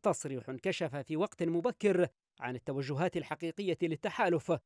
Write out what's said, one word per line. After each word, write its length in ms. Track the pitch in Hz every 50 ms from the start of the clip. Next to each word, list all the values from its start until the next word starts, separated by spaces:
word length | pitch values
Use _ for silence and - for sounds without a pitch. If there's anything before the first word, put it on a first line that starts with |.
تصريح 480 | - 214 160 - - 147 135 127 - -
كشف 460 | 131 127 - 190 190 - 175 147 127
في 200 | 143 131 - 156
وقت 260 | 156 196 214 - -
مبكر 640 | 175 165 170 170 170 247 - _ - 202 185 180 175 - _ _ _ _ _ _
عن 140 | - 123 127
التوجهات 640 | 123 _ - 135 139 135 127 143 139 175 185 -
الحقيقية 640 | 175 151 - 151 - 170 170 - - 208 185 165 -
للتحالف 720 | 175 165 160 - - 202 - - 220 180 170 151 - - 170 123 _